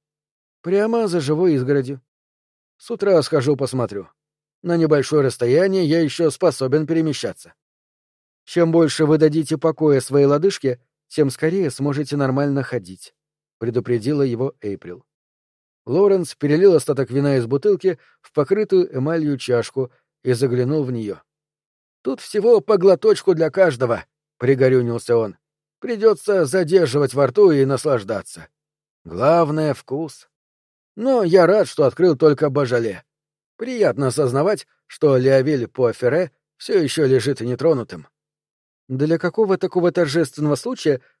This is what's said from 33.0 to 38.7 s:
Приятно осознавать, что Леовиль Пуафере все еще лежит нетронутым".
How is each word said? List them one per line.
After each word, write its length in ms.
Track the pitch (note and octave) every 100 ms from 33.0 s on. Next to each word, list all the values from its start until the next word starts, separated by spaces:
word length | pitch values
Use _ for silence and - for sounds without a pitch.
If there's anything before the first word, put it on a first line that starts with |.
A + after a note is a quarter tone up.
| _ _ _ _ _ -
Приятно 520 | A#3 A#3+ F3 B2 C3+
осознавать, 580 | C3+ C3 C3+ F3 G3+ - _ -
что 300 | - D3 B2+
Леовиль 520 | C3 C3+ C3 C#3+ A2
Пуафере 640 | - A#2+ - B2 D#3 F3+ _ _ -
все 240 | - G#3
еще 260 | C#3+ D#3+ C3+
лежит 340 | C3 B2 -
нетронутым". 680 | A#2 B2 D#3+ C#3 A2 E2+ - _ _ _ _ _ _